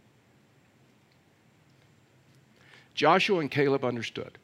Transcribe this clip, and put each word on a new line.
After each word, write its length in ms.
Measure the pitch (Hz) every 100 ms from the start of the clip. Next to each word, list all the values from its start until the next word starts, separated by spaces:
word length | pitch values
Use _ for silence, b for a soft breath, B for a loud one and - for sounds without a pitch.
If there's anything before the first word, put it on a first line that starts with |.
| _ _ _ _ _ _ _ _ _ _ _ _ _ _ _ _ _ _ _ _ _ _ _ _ _ b b b b
Joshua 480 | - 147 190 - 185
and 100 | 139
Caleb 340 | 139 143 135 127
understood. 540 | 120 110 - - -